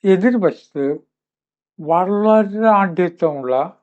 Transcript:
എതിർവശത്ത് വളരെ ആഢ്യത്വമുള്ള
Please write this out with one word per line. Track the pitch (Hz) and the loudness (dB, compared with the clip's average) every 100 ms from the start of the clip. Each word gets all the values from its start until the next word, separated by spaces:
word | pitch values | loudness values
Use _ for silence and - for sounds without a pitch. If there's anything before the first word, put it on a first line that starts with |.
| 202 | 2
എതിർവശത്ത് | 190 226 247 175 - _ 147 139 151 _ _ _ _ _ _ _ - | 2 2 2 -2 -4 _ -6 -6 -6 _ _ _ _ _ _ _ -16
വളരെ | 156 165 185 202 214 220 196 208 220 202 | -2 0 0 0 2 2 2 0 2 2
ആഢ്യത്വമുള്ള | 196 165 180 175 160 147 127 131 160 _ | 0 -2 -4 -2 -4 -4 -2 -2 -2 _